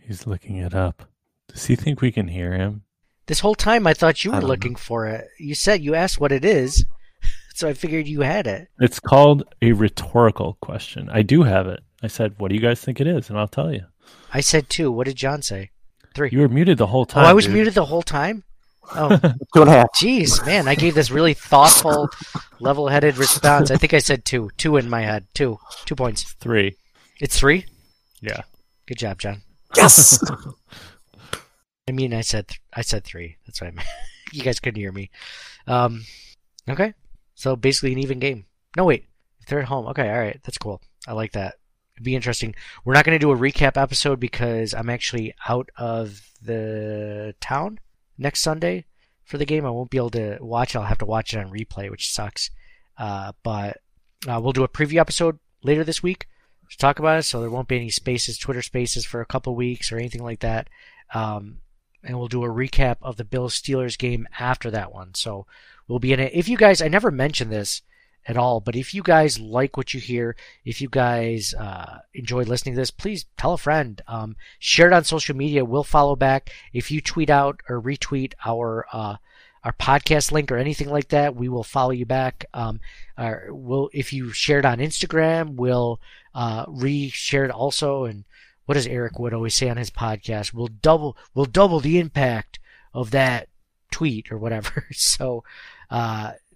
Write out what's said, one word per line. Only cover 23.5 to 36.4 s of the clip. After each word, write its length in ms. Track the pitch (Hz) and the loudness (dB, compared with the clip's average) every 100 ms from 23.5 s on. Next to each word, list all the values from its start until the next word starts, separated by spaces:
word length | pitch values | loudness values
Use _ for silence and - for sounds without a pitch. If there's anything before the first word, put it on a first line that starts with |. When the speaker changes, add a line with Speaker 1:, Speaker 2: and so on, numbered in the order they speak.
| 143 139 | 6 6
Speaker 2:
I 60 | 131 | 4
think 180 | 156 | 4
I 40 | 156 | 4
said 240 | - 135 | 4 0
two. 260 | - 123 104 - | 0 -4 -4 -4
Two 200 | 156 147 | 2 2
in 120 | 120 | 2
my 120 | 117 | -2
head. 260 | 107 107 98 | -2 -4 -4
Two. 280 | - 135 107 - - | -2 -2 -2 -12 -14
Two 100 | - | -10
points. 300 | 131 123 107 | -4 -2 -2
Speaker 1:
Three. 520 | - - 120 110 98 - _ _ _ - | -6 -8 0 2 2 -2 _ _ _ -8
Speaker 2:
It's 180 | 139 - | -2 4
three? 280 | 139 180 - _ _ _ _ _ | 6 4 0 _ _ _ _ _
Speaker 1:
Yeah. 220 | 107 104 - _ _ _ - | -10 -10 -12 _ _ _ -16
Speaker 2:
Good 120 | 117 | -8
job, 220 | 107 98 | -8 -6
John. 220 | 101 101 - _ _ - | -8 -10 -14 _ _ 6
Speaker 3:
Yes! 440 | - - 147 - | 8 8 8 6
Speaker 2:
<laughs> 1600 | - 143 147 - _ - - _ _ _ - - - _ _ _ - | 2 -6 -12 -18 _ -20 -20 _ _ _ -14 -14 -14 _ _ _ -10
I 40 | |
mean, 200 | 131 131 | -6 -4
I 60 | 113 | -4
said 260 | 113 107 - | -4 -4 -6
th-, 120 | - _ | -14 _
I 100 | - | -10
said 220 | - 107 | -4 -4
three. 320 | - 87 85 - _ | -6 -14 -16 -18 _
That's 140 | - | -14
what 80 | 87 | -12
I 20 | |
meant. 160 | 87 - | -8 -8
<laughs> 60 | - - - - | -6 -12 -12 -16
You 100 | 147 | -8
guys 160 | 127 117 | -4 -4
couldn't 200 | 127 107 | -4 -6
hear 120 | 98 | -8
me. 180 | 98 98 - - - - - - | -10 -12 -16 -20 -20 -20 -14 -2
Um, 380 | 123 123 113 110 - - _ | 2 2 -2 -14 -20 -20 _